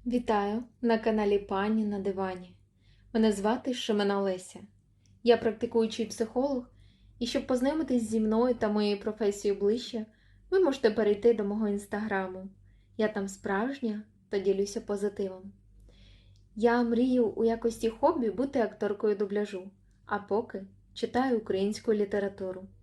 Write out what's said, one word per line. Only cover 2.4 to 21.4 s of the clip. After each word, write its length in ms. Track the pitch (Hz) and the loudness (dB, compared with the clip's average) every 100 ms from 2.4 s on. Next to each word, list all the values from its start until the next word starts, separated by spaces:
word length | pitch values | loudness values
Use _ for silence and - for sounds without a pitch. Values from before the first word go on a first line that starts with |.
| 180 - _ _ _ _ - | -14 -20 _ _ _ _ -4
Мене 180 | 233 220 | 2 4
звати 420 | 196 208 226 - | 4 0 0 -2
Шимина 480 | 247 - 208 202 202 | -4 -2 0 2 0
Леся. 380 | 196 185 - - - _ _ _ _ _ | 0 -4 -8 -20 -20 _ _ _ _ _
Я 140 | 233 226 | 4 4
практикуючий 680 | 226 214 240 226 226 - 214 | 4 -2 -2 0 0 -2 -6
психолог, 640 | - 220 247 277 254 - - - _ - - | -4 -4 0 0 -2 -6 -20 -20 _ -20 -8
і 80 | 240 | -4
щоб 200 | 269 - | -2 0
познайомитись 560 | 254 262 311 320 247 | 0 2 0 0 0
зі 160 | 214 220 | 0 0
мною 360 | 220 220 254 240 | 2 2 2 2
та 140 | 214 | 0
моєю 300 | 208 208 202 | 2 0 0
професією 600 | 214 214 202 202 208 196 | -4 -2 -2 0 -2 0
ближче, 460 | 202 220 - 233 214 _ _ - - | 0 0 -4 -8 -10 _ _ -20 0
ви 100 | 381 | 4
можете 320 | 339 269 220 | 4 4 2
перейти 420 | 214 214 208 233 | 4 2 4 4
до 100 | 220 | 2
мого 240 | 202 208 214 | 0 -2 -2
інстаграму. 840 | 202 202 208 214 196 190 185 190 - - - _ - | -2 -4 -6 -2 -2 -2 -8 -14 -18 -20 -20 _ -2
Я 100 | 214 | 0
там 200 | 208 196 | 0 -6
справжня 760 | - 208 196 247 277 226 214 - _ _ | -6 -2 0 -2 -2 -4 -4 -10 _ _
та 100 | 202 | 0
ділюся 420 | 190 190 202 226 | 2 2 0 -4
позитивом. 680 | 214 208 202 202 190 185 196 - _ - - - - - - - - 220 | -4 -2 -2 -2 -6 -6 -18 -20 _ -20 -20 -20 -20 -20 -20 -20 -16 2
Я 280 | 233 240 | 4 4
мрію 440 | 233 233 262 254 226 | 2 2 4 4 2
у 160 | - | 2
якості 460 | 226 226 233 226 226 | 0 2 -2 -2 -4
хобі 400 | 226 285 320 226 | 2 2 2 -2
бути 300 | 185 269 262 | -2 -2 0
акторкою 560 | 208 - 208 202 214 202 | -2 -2 -4 0 0 0
дубляжу, 560 | 202 202 202 190 190 _ _ _ - | -2 -2 -4 -6 -12 _ _ _ -6
а 140 | 202 | -6
поки 440 | 196 202 226 196 196 - _ | -2 -2 -2 -12 -14 -20 _
читаю 440 | - 233 247 262 | -8 -2 0 2
українську 560 | 226 | 0